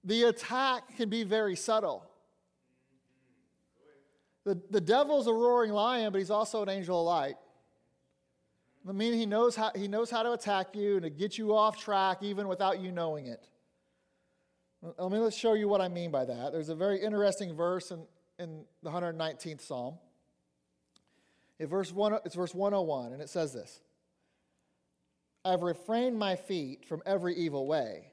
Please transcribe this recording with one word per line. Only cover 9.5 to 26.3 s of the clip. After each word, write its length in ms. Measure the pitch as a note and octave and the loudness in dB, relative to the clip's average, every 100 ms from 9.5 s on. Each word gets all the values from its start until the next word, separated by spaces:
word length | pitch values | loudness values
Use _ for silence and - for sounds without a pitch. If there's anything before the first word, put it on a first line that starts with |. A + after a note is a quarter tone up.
how, 160 | A3+ A3 G3 | 4 -2 -2
he 100 | G3+ | -2
knows 240 | G#3 A#3 | -2 0
how 140 | A#3 | 0
to 80 | A#3 | 0
attack 420 | A#3 G#3+ G3 F#3+ | -2 0 0 -2
you 200 | G#3 G3+ | -2 0
and 80 | G3+ | 0
to 80 | E3+ | 0
get 280 | D3 G3+ - | -4 -6 -2
you 160 | G#3+ | 2
off 240 | G#3+ G#3+ G#3+ | 4 4 2
track 400 | - G3 F#3+ F#3 | -2 2 2 0
even 280 | G3+ G3+ G3+ | -2 -4 -4
without 320 | F#3 G3 F#3+ | 0 0 0
you 100 | F#3 | -4
knowing 360 | F3 E3 D3+ B2+ | -4 -4 -4 -8
it. 200 | A#2 - _ _ _ _ _ _ _ _ _ _ _ _ _ E3+ - | -14 -16 _ _ _ _ _ _ _ _ _ _ _ _ _ -16 -6
Let 140 | F#3 | -2
me, 60 | G#3 | 2
let's 180 | A3+ G#3+ | 2 2
show 160 | A3+ | 4
you 160 | G#3+ G#3 | 4 4
what 120 | G3+ | 4
I 60 | F#3 | 2
mean 240 | F3 E3+ | -2 -2
by 140 | C#3 | 0
that. 260 | B2+ A#2+ C3+ | 0 -2 -4
There's 180 | D#3+ D#3 | -4 -6
a 60 | |
very 260 | D#3+ F#3+ F#3+ | -2 0 0
interesting 540 | G#3+ G#3 G3+ F#3+ F#3+ | 0 2 2 2 -6
verse 380 | D#3 E3+ F#3 F3 | -2 0 -2 -6
in, 100 | E3+ D#3+ _ _ - | -14 -16 _ _ -12
in 240 | E3+ D#3 - _ | -12 -12 -18 _
the 80 | E3 | -8
hundred 220 | E3+ F3 | -4 -4
nineteenth 480 | D#3+ D#3+ D3+ E3 D3+ | -2 -4 -4 -12 -12
Psalm. 340 | - C3 B2 E3 _ _ _ _ _ _ _ _ _ _ _ _ _ _ _ _ | -8 -6 -6 -10 _ _ _ _ _ _ _ _ _ _ _ _ _ _ _ _
In 80 | D#3 | -4
verse 240 | F#3 E3+ | -2 -2
one, 260 | F3+ G#3 G#3+ | 0 2 2
it's 100 | F3 | -4
verse 220 | F3 F3+ F3+ | -6 -6 -2
one 180 | G3+ | 0
oh 80 | G3+ | 2
one, 300 | E3 C#3 A#2+ | 0 -2 -4
and 100 | C3 | -10
it 60 | D3 | -8
says 240 | F3+ D#3 | -4 -4
this, 280 | B2+ F2+ - _ _ _ _ _ _ _ _ _ _ _ _ _ _ _ _ | -6 -14 -20 _ _ _ _ _ _ _ _ _ _ _ _ _ _ _ _
"I 80 | F#3 | 0
have 100 | F#3 | 2
refrained 560 | F3 E3+ - A3+ B3+ A3+ | 2 -2 -2 0 0 0
my 160 | G3+ | -2